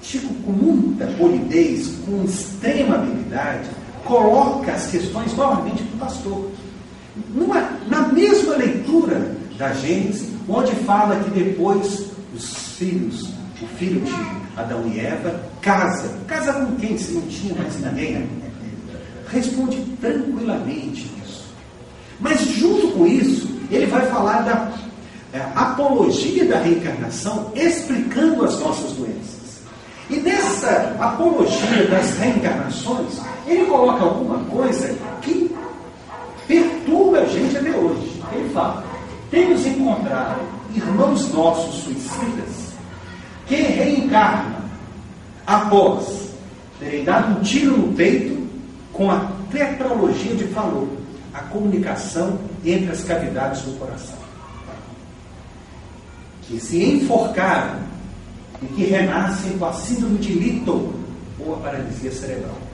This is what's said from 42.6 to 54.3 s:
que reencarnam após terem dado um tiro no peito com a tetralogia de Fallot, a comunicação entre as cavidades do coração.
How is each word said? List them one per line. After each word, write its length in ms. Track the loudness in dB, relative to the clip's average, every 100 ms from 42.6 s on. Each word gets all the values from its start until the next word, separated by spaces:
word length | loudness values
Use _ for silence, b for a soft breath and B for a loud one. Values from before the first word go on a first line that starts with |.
| -10 -12 -14 B B B B B -2
que 80 |
reencarnam 1080 | 2 4 4 4 4 4 6 6 4 -2 -6 -8 -10 -14 -14 -16 -16 -18 -14 2
após 840 | 2 6 6 6 4 -4 -8 -10 -12 -16 -18 -20 -12
terem 260 | -6 -2
dado 340 | 2 2 4 2
um 40 |
tiro 340 | 2 4 4 4
no 160 | 2
peito 480 | 4 4 4 2 -2 -6 -10 -14 -16 -16
com 180 | 0 2
a 200 | 2 0 -8 -6
tetralogia 840 | -2 0 0 0 2 2 2 0
de 100 | -2 -2
Fallot, 400 | -2 -2 -2 -4 -6 -12 -14 -14
a 80 | -12
comunicação 1000 | -8 -2 2 2 0 -2 -4 -2 -2 -2 -6 -6
entre 260 | 0 2 2
as 120 | -4
cavidades 600 | -2 -2 -2 -2 -2 -4
do 160 | -6 -8
coração. 400 | -8 -10 -12 -16 -16